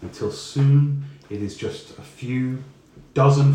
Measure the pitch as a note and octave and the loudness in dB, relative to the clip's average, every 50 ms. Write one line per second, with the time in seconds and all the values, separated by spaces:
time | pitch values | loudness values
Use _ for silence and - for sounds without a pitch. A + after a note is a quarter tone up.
0 | - F2 - - A2+ G#2 - - - - - C#3 C#3 C#3 C#3 C#3+ D3 D3 C#3+ - | -16 -16 -12 -8 -8 -8 -8 -10 -12 -6 -2 0 4 4 4 4 4 2 -2 -4
1 | - - - - _ - G#2 G2+ G#2 F#2+ - - A2+ G2 - - - - - - | -8 -12 -16 -20 _ -12 -10 -8 -8 -8 -8 -8 -10 -10 -10 -10 -14 -20 -20 -20
2 | - - - - B2+ B2 B2+ B2+ B2+ B2+ C3 C3+ - - - _ _ _ _ - | -20 -20 -18 -14 -8 -6 -4 -4 -4 -4 -6 -8 -12 -16 -20 _ _ _ _ -20
3 | - - - C#3 C3+ C#3 C#3 C#3+ C#3 C#3 | -20 -6 0 2 4 4 6 6 4 4